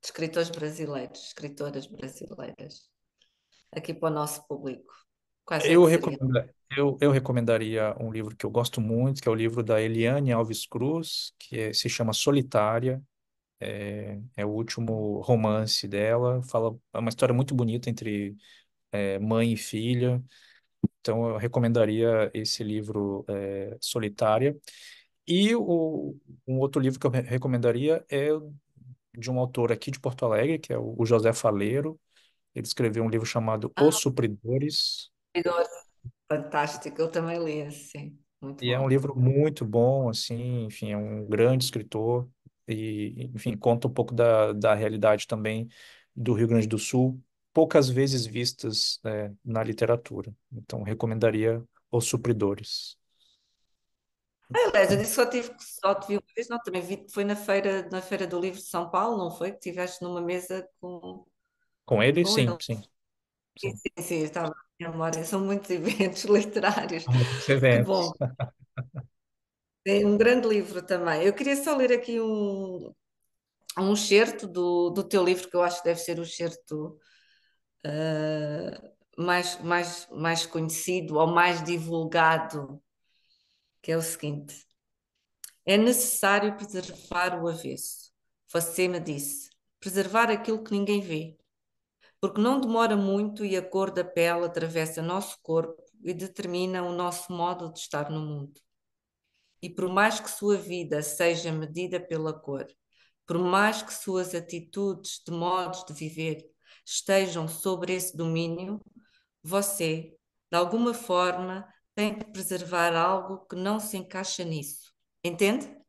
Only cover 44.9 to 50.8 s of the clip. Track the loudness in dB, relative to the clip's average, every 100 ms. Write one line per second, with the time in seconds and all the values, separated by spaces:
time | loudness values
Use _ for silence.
44.9 | 2 4 4 2 -4 -2 -4 -6 -12 -20
45.9 | -20 _ -6 0 2 4 4 4 0 0
46.9 | 2 2 0 _ _ _ 4 6 8 6
47.9 | 4 2 0 -2 -4 -4 -4 -6 -2 -2
48.9 | -4 -4 -4 -6 -10 -4 -2 -2 0 2
49.9 | 2 0 -10 -10 -14 _ -16 -10 -8